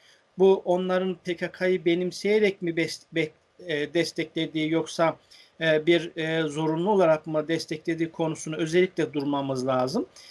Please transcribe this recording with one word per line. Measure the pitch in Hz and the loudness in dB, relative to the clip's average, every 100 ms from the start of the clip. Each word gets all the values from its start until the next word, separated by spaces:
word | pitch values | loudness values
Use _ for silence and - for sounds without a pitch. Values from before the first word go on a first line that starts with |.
| _ _ _ - | _ _ _ 4
Bu | 190 190 | 4 4
onların | - 180 185 185 185 175 | 2 0 0 0 0 -4
P | 185 170 | -6 -6
K | 175 | -6
K'yı | - 185 185 | -2 0 2
benimseyerek | 170 170 180 - 202 214 208 196 | 2 2 0 -2 0 2 2 0
mi | 170 | -2
bes-, | 165 160 - _ | -2 -2 -4 _
be-, | 160 156 - _ - 180 | -4 -4 -6 _ -14 -6
e, | 147 147 | -4 0
desteklediği | 170 165 - 156 165 156 156 156 | 0 -2 -4 -6 -4 -4 -2 0
yoksa, | 160 160 - 165 - _ - _ - | 0 -2 0 0 0 _ -20 _ -4
e, | 160 156 156 | 2 2 4
bir, | 170 160 170 | 2 2 -6
e, | 160 160 | -2 -2
zorunlu | 156 147 156 156 185 | -2 -2 -2 0 2
olarak | 202 165 156 160 | 4 4 4 0
mı | 156 151 | -4 -2
desteklediği | 160 - 156 - 160 165 | -4 -4 -8 -4 -4 -4
konusunu | - 160 160 160 156 | -4 -4 -4 -6 -4
özellikle | 160 175 180 - 151 | 0 0 0 -2 -4
durmamız | 147 139 143 139 131 131 | -2 -2 -2 -2 -2 0
lazım. | 127 127 202 359 - - | 0 0 -2 -6 -12 -20